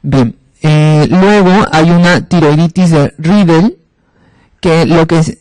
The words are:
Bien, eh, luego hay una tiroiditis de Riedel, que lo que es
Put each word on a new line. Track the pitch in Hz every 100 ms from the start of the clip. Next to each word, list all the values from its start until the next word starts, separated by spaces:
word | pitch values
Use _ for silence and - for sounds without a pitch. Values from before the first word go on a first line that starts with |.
Bien, | 143 135 120 - _ _
eh, | 156 151 156 151 151
luego | 180 190 208 185 185 -
hay | 160 165
una | 175 175 180 175
tiroiditis | 180 156 151 165 175 180
de | 160 143 -
Riedel, | 156 208 180 160 208 - _ _ _ _ _ _ _ _
que | 175 160 151
lo | 170 165
que | 165
es | 160 -